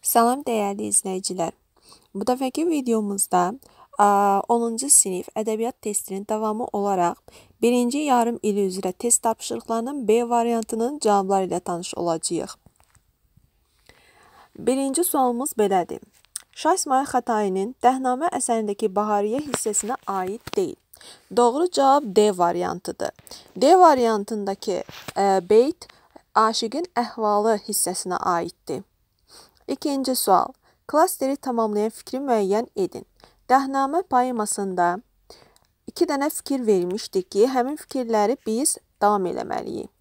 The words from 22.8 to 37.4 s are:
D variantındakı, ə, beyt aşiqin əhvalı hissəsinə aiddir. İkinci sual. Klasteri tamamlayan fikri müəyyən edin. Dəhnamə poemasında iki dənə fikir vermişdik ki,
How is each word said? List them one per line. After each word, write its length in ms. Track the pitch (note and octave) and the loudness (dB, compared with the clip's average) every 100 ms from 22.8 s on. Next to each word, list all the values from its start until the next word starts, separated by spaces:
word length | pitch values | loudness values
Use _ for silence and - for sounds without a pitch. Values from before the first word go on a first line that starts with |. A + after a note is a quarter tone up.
| - - - - - - - - | -8 -6 -8 -8 -20 -20 -18 2
D 220 | B3+ F4+ | 6 8
variantındakı, 1040 | F4+ C4+ A#3 A3 G3+ A3 G3+ G3 - F3+ - - - - | 8 8 2 0 -2 -6 -6 -6 -4 -6 -6 -14 -10 0
ə, 320 | G3 F#3+ F3+ | 2 2 4
beyt 340 | G#3+ C4 - - - _ - _ | 4 4 0 -12 -20 _ -20 _
aşiqin 540 | - A3 A3+ - C#4 F4+ - | 2 2 0 -4 -6 -6 -4
əhvalı 640 | A#3 - G#3+ G#3 G#3 G#3 - | -4 -2 0 2 2 0 -2
hissəsinə 480 | G#3 - F#3 F#3 F3+ | -4 -4 -4 -6 -4
aiddir. 680 | - E3+ F3 - - C#3+ - _ _ _ _ - - _ - | -2 -2 -4 -12 -10 -10 -10 _ _ _ _ -20 -20 _ -10
İkinci 460 | C#4 D4+ C#4 C4 B3+ | -6 -4 -2 -2 -2
sual. 380 | - F#3 - - _ _ - | 2 2 2 -8 _ _ -4
Klasteri 480 | D4 E4+ - C4+ C#4 | 2 2 0 -4 -4
tamamlayan 540 | C4+ A#3 A3 G#3 G#3+ | -4 -2 0 0 -2
fikri 260 | - - B3+ | -4 -10 -8
müəyyən 460 | C#4 A3+ G3 G3+ A#3+ - | -2 0 2 0 -2 -4
edin. 280 | - - - _ - _ _ | -4 -6 -18 _ -20 _ _
Dəhnamə 500 | B3+ C4+ C4+ C4+ D#4+ F#4+ | 2 2 -2 0 -2 0
poemasında 760 | B3+ B3+ A#3+ G#3 - G3 F#3 F3 F3+ _ _ _ - _ _ _ _ - | 0 2 -2 -4 -4 -4 0 0 0 _ _ _ -20 _ _ _ _ -18
iki 200 | - E4+ | -2 -2
dənə 220 | C#4+ C#4+ | 0 -2
fikir 320 | - - C#4 A3+ | -4 -4 -2 2
vermişdik 600 | G3 F3 G3 - F#3+ F3+ | 2 2 -6 -4 -6 -4
ki, 140 | G3 | 0